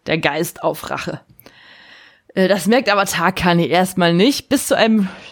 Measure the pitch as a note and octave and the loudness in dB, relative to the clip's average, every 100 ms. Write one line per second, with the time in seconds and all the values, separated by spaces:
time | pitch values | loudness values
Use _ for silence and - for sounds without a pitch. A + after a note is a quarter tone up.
0 | - D#3+ D3+ D3+ E3 - D#3+ D3 - C#3 | -6 -2 -2 -2 -6 -6 -6 -6 -8 -10
1 | - D#3 _ _ - - - - - - | -8 -12 _ _ -20 -20 -20 -20 -20 -20
2 | - _ _ F#3+ F#3 G3 E3+ B3 A#3 G3+ | -20 _ _ 0 0 2 2 2 2 0
3 | G3 F#3+ F3 F#3 F3+ F3 D#3 E3+ F#3 - | 0 0 -2 0 2 2 2 2 0 0
4 | E3+ E3+ A#3 - - C#4 - - A3+ A3 | 2 4 2 0 -2 -2 0 0 2 2
5 | F#3 - - | 0 -8 -18